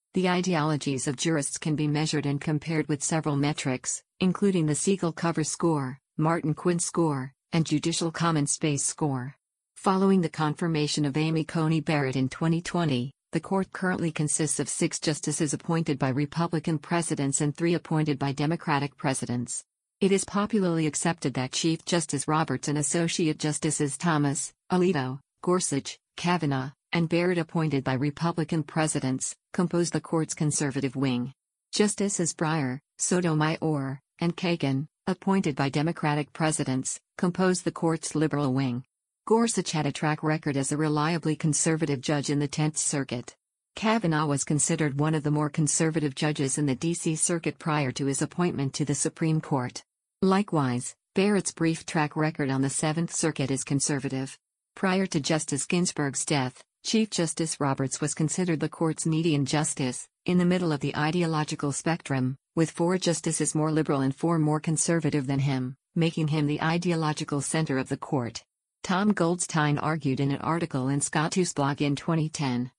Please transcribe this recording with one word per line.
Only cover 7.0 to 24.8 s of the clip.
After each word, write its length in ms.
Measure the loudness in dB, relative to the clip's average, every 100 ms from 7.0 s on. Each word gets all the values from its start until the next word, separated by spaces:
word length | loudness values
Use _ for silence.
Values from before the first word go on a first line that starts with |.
| 0 0 -6 -12 _ -2
and 120 | 2
Judicial 420 | 0 0 0 -2
Common 380 | 0 0 2 0
Space 360 | 0 0 0
Score. 520 | -2 -2 -2 -2 -6 -12 _ _ _ -4
Following 460 | 0 4 6 4
the 60 | 2
confirmation 760 | 0 -2 0 0 0 0 0 0
of 100 | 0
Amy 280 | 0 0
Coney 380 | -2 0 2 2
Barrett 340 | 2 0 0 0
in 120 | 0
twenty 360 | 0 0 0
twenty, 480 | 0 -2 0 0 -2 -10 _
the 80 | -6
court 320 | -2 -2 -2
currently 400 | -2 -2 0 -2
consists 480 | 0 -2 0 0 -2
of 80 | -4
six 320 | 0 -2 0
justices 540 | -4 -2 -2 -2 -2
appointed 460 | -2 -2 0 0 0
by 100 | 0
Republican 680 | 0 -2 -2 -2 -2 -2 -2
presidents 640 | 0 -2 0 0 0 0
and 140 | 0 0
three 200 | 0 0
appointed 420 | 0 0 2 0
by 140 | -2
Democratic 640 | 0 0 -2 0 0 -2 -4
presidents. 680 | -2 -2 -2 -4 -4 -8 -12 _ _ -2
It 100 | 2
is 140 | 2 0
popularly 600 | -2 0 2 2 2 0
accepted 480 | 0 0 0 -2 -2
that 160 | -4
Chief 340 | 0 0 0 0
Justice 420 | -2 0 -2 0
Roberts 420 | 0 0 -2 -2
and 100 | -2
Associate 580 | 0 0 0 0 0 0
Justices 600 | -2 0 -2 0 -2 0
Thomas, 540 | 0 2 2 0 -6 -12 -2
Alito, 480 | 2